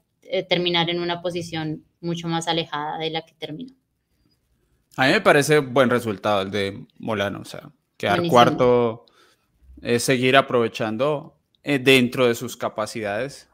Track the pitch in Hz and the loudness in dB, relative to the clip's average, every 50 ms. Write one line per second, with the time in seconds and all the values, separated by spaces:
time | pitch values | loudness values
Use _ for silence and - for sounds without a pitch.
0 | _ _ _ _ _ - 180 190 185 - 180 175 175 175 175 170 170 170 175 175 | _ _ _ _ _ -6 -6 -6 -2 -2 -2 0 0 0 0 0 0 0 -2 -4
1 | 175 175 175 170 175 180 170 175 170 170 165 160 160 156 156 160 - _ _ _ | -4 -4 -6 -4 -6 -6 -6 -6 -10 -8 -8 -6 -6 -6 -8 -8 -12 _ _ _
2 | - 170 170 170 170 170 165 165 160 - 165 160 165 - - 147 147 151 165 165 | -6 -6 -6 -6 -6 -6 -6 -4 -4 -4 -4 -4 -4 -6 -8 -8 -8 -8 -8 -6
3 | 160 160 156 165 160 - _ _ 156 156 151 151 - - - _ _ _ _ _ | -8 -6 -6 -8 -10 -10 _ _ -14 -14 -12 -14 -14 -16 -18 _ _ _ _ _
4 | _ _ _ _ _ _ _ _ _ _ _ _ _ _ _ _ _ _ - - | _ _ _ _ _ _ _ _ _ _ _ _ _ _ _ _ _ _ -2 0
5 | 131 135 175 214 - 202 165 147 139 147 151 151 143 131 120 135 131 120 120 120 | 2 2 2 4 4 4 4 4 4 4 2 2 2 2 2 2 4 4 2 0
6 | 110 113 104 92 - 110 104 101 95 98 98 104 98 98 98 113 - _ _ _ | 0 -2 -6 -4 -2 0 0 0 0 -2 -4 -4 -4 -4 -6 -10 -16 _ _ _
7 | - - 110 101 101 101 - 110 113 - - - - - _ _ _ _ _ _ | -8 -6 -4 -2 -2 -4 -4 -8 -12 -14 -16 -16 -18 -20 _ _ _ _ _ _
8 | - 110 101 - 170 170 135 120 120 123 - - 131 123 123 120 120 117 113 113 | -2 0 0 0 0 4 6 6 6 6 4 2 2 4 4 4 2 0 -2 -6
9 | - _ _ _ _ _ _ _ _ _ _ _ _ - - - - 117 120 117 | -14 _ _ _ _ _ _ _ _ _ _ _ _ -20 -20 -12 -4 -2 -2 -2
10 | - - 135 123 123 127 127 139 131 - - 123 117 113 - - 120 110 110 107 | 2 0 0 2 2 4 4 4 4 4 0 0 0 0 -2 -6 -6 -6 -4 -2
11 | 131 147 151 143 - - _ _ _ _ _ _ _ 143 143 139 127 131 135 131 | -2 -2 -2 -4 -8 -12 _ _ _ _ _ _ _ -4 -4 2 6 6 6 6
12 | 123 117 120 135 127 120 117 - 127 117 - - - 110 - - 107 107 - 120 | 6 2 0 0 2 2 2 -2 -6 -12 -10 -8 -8 -8 -6 -6 -8 -6 -6 -8
13 | 107 101 101 107 127 143 - - - _ | -6 -6 -6 -6 -8 -8 -12 -16 -20 _